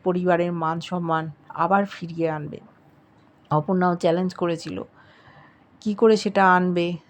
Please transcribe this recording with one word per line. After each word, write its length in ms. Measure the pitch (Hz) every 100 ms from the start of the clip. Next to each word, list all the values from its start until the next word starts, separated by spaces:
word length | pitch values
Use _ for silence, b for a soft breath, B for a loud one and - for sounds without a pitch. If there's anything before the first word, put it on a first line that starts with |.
পরিবারের 480 | 185 180 180 170 175
মান 280 | 170 160 165
সম্মান 500 | - 180 170 160 160 147 -
আবার 380 | - 170 196 196
ফিরিয়ে 440 | - 170 165 165
আনবে। 300 | 156 147 - - _ _ _ _ _ _ _ _
অপর্ণাও 440 | 151 147 185 180
চ্যালেঞ্জ 400 | 175 175 165 185
করেছিল, 480 | - 175 165 - 95 - b b b b b b b b _
কী 140 | 214
করে 220 | 208 226 220
সেটা 380 | 214 196 190
আনবে 420 | 180 180 175 170 170 -